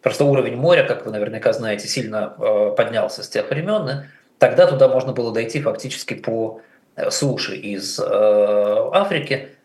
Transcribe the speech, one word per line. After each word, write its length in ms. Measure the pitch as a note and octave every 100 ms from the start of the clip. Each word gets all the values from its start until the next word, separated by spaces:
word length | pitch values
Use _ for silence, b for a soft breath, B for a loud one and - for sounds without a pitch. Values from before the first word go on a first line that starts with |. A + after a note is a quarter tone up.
Просто 220 | - -
уровень 320 | C#3+ C#3 B2 A#2+
моря, 280 | D3+ E3+
как 220 | B2 A#2+ A2+
вы 60 |
наверняка 400 | G#2+ G#2 A2 A#2
знаете, 340 | A2+ A2+ G2+ -
сильно, 460 | - A2 G#2+ - -
э, 360 | A2 G#2+ G#2 G#2
поднялся 460 | A#2 A#2+ G#2+ -
с 60 | -
тех 200 | - G#2
времен, 360 | C#3+ F3 G#3+ D3+
да? 180 | C#3+ B B B _
Тогда 280 | - - F3+
туда 220 | C3+ C3+
можно 240 | C3 B2+
было 180 | A#2 A#2
дойти 300 | A2+ A2+ D#3
фактически 500 | C#3+ B2 B2 - -
по, 480 | - - A2+ A2 A2 B B _ -
э, 140 | -
суше 460 | - C#3+ A#2 - F#2+
из, 420 | G2 G2+ F#2+ -
э, 920 | G2+ G2+ G#2+ G#2 G#2 G#2 G#2 G#2+ A#2+
Африки. 560 | F3 G3+ E3+ C#3 C3+ - _